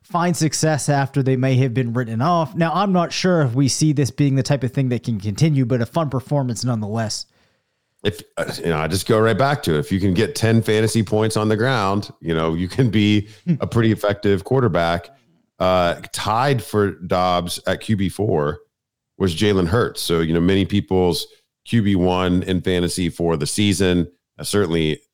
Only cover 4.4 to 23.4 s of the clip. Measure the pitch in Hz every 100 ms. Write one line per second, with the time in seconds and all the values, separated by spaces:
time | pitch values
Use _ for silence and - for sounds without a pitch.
4.4 | 127 143 123 - 131 120 - 110 104 98
5.4 | 160 139 120 123 117 170 156 127 - 147
6.4 | 127 110 127 117 104 113 110 - - _
7.4 | _ _ _ _ _ _ 101 - - -
8.4 | 82 - 85 78 80 92 - 110 113 104
9.4 | 139 143 - 76 71 95 98 87 104 -
10.4 | 110 113 110 107 110 117 104 107 110 110
11.4 | 107 107 123 127 98 101 101 - 80 80
12.4 | 82 82 90 - 127 104 104 107 104 -
13.4 | - 151 92 113 110 101 104 101 101 98
14.4 | - 131 120 87 85 87 - - _ _
15.4 | _ - 92 92 87 80 - - 101 110
16.4 | 139 127 - 107 101 - 90 92 90 90
17.4 | 87 - - 90 - 104 98 - 101 82
18.4 | 73 76 - _ _ _ _ - 92 80
19.4 | 104 98 85 123 90 - - 82 82 82
20.4 | 87 98 90 101 - 92 90 82 - _
21.4 | _ _ - 120 101 98 90 90 92 90
22.4 | 95 92 95 90 87 - 85 - 85 80